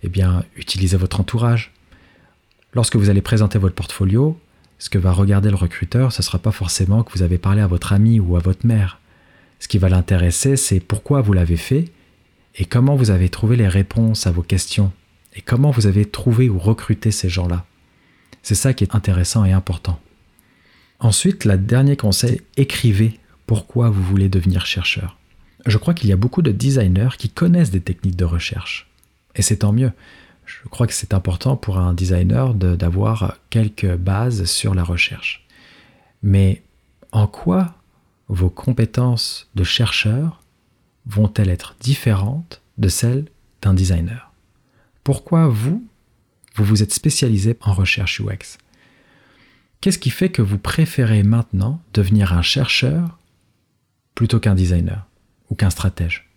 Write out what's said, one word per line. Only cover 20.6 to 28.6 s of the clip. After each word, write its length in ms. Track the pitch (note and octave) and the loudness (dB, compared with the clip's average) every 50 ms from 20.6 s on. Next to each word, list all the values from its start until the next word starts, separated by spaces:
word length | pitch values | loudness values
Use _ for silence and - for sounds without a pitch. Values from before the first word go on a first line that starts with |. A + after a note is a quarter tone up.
| _ _ _ _ _ _ _ _ | _ _ _ _ _ _ _ _
Ensuite, 440 | - A#2 G#2 - - F#3 G3 - - | 0 0 0 2 0 0 -2 0 0
le 140 | A2 G2 F#2 | 0 2 2
dernier 380 | G2 G#2+ A#2+ B2+ C3+ C#3 C#3+ | 2 0 2 2 4 2 2
conseil, 440 | C#3 - G#2 F#2+ - - A#2 - - - _ _ | 2 0 -2 0 0 0 -2 -2 -2 -6 _ _
écrivez 640 | - C#3 C3+ - - - A#2+ G2+ G2 A2 A2+ G#2+ _ _ _ _ _ _ | -2 -2 -2 -2 0 2 2 2 4 2 0 0 _ _ _ _ _ _
pourquoi 440 | - A2+ G#2 F2+ _ - B2 A#2+ A#2 | -4 -2 -2 -2 _ -2 0 0 2
vous 120 | G#2 G2 F#2 | 2 0 0
voulez 260 | F#2 G2 G2 G2 G2 | 0 2 2 2 2
devenir 360 | F#2+ F#2+ F2 F#2 F2+ F2+ - | 2 2 0 2 0 0 -2
chercheur. 520 | - - - F2 - - - - E2+ - _ _ _ _ - - _ _ _ - | -4 -6 -4 -4 -4 -4 -4 -6 -10 -12 _ _ _ _ -20 -20 _ _ _ -2
Je 100 | - G#2 | 0 0
crois 160 | A2 - - E3+ | 0 2 0 -2
qu'il 160 | E3 - G#2 | 0 0 0
y 40 | F#2+ | 2
a 40 | |
beaucoup 240 | F#2 G#2 B2 - - | 2 2 0 0 0
de 120 | E3+ C#3+ G2+ | 0 0 0
designers 580 | G2+ A#2 C#3 C3+ C3 G#2+ F#2 F2+ F#2+ A2 C3 - - | 0 0 0 2 2 2 2 2 2 2 0 -2 -2
qui 100 | - A2 | -8 -8
connaissent 420 | - - E3+ F3 E3+ F3 E3 A#2 | -4 0 2 2 4 4 4 2
des 120 | F#2+ F#2 F2 | 0 -2 -2
techniques 340 | - F2+ - - G2 F2 | -4 -6 -2 -2 -4 -2
de 80 | F2 F2+ | 0 -2
recherche. 680 | E2 E2+ E2+ - - - - | 0 0 -2 -4 -6 -8 -10